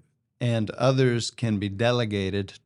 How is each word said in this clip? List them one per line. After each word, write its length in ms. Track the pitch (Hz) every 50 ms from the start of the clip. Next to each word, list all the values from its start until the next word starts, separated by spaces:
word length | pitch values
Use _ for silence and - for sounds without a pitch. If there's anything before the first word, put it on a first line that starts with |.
| _ _ _ _ _ _ _ _
and 300 | 127 120 117 113 110 101
others 600 | - - 120 131 135 131 131 123 120 117 110 -
can 260 | - - - 117 107 98
be 120 | 101 101
delegated 920 | 98 98 117 117 123 123 120 107 104 101 98 95 92 101 98 98 - - _